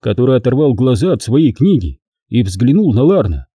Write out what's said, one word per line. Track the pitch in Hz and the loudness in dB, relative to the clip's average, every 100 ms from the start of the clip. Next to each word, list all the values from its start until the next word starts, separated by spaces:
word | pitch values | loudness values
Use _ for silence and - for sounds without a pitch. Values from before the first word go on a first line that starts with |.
| - | -4
который | 104 123 131 | -2 0 0
оторвал | 117 127 147 113 | 0 0 0 0
глаза | 127 117 165 | 0 0 0
от | 135 | -2
своей | - 131 160 | -2 0 0
книги | - 175 165 87 67 _ _ _ | 2 0 0 -2 -10 _ _ _
и | 117 | -4
взглянул | 101 95 120 151 208 | -2 -2 0 2 0
на | 113 | 2
Ларна. | 143 196 98 76 - | 2 2 0 -6 -10